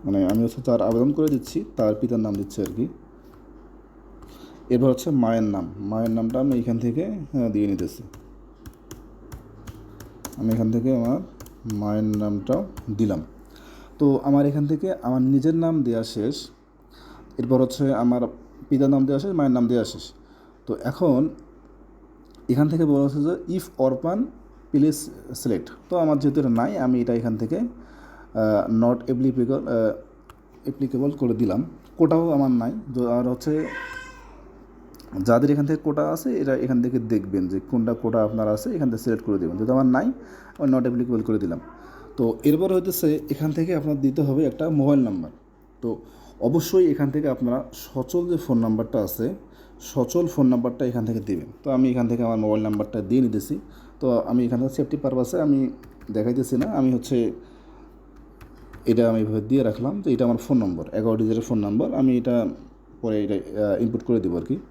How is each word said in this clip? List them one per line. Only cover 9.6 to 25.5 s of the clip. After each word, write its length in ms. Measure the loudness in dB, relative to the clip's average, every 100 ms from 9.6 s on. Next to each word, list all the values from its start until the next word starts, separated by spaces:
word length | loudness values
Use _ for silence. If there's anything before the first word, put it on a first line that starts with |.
| -20 -20 -20 -20 -20 -14 -14 -4
আমি 160 | 0
এখান 200 | 2 2
থেকে 240 | 2 2 2
আমার 240 | 2 -2 -4 -16 -20 -14 -8
মায়ের 300 | -4 -2 0
নামটাও 600 | 0 0 0 -4 0 -2 -2 -10 -8 0
দিলাম। 240 | 0 0 -6 -18 -20 -20 -20 -20 -20 0
তো 220 | 2 2
আমার 220 | 2 4 4
এখান 200 | 0 0
থেকে 280 | -2 -2 -4
আমার 200 | -2 0
নিজের 320 | 4 4 4
নাম 280 | 2 2 2
দেওয়া 220 | 0 0
শেষ, 440 | -2 -2 -4 -4 -12 -20 _ _ -20 -20 -20 -20 -16 -8
এরপর 240 | 2 4
হচ্ছে 320 | 4 2 0
আমার 260 | 2 2 2 0 -6 -20 -20 -2
পিতার 220 | 2 4
নাম 160 | 4 4
দেওয়া 140 | 0
শেষ, 120 | 0
মায়ের 200 | 0 2
নাম 140 | 2 2
দেওয়া 180 | 2
শেষ। 280 | 0 -6 -16 -20 -20 -20 -20 -18 -8
তো 100 | -6
এখন 440 | -4 0 2 2 0 -4 -20 -20 -20 -20 -20 -20 -20 -20 -20 -18 -2
এখান 200 | 2 2
থেকে 160 | 2
বলা 200 | 2 4
হচ্ছে 140 | 2 0
যে 400 | -2 -2 -4 -6
if 60 | -6 0 0
orphan 360 | 2 -2 -2 -4 -8 -20 -20 -2
please 280 | 2 2 2 -8 -16 -14 -8
select। 260 | -2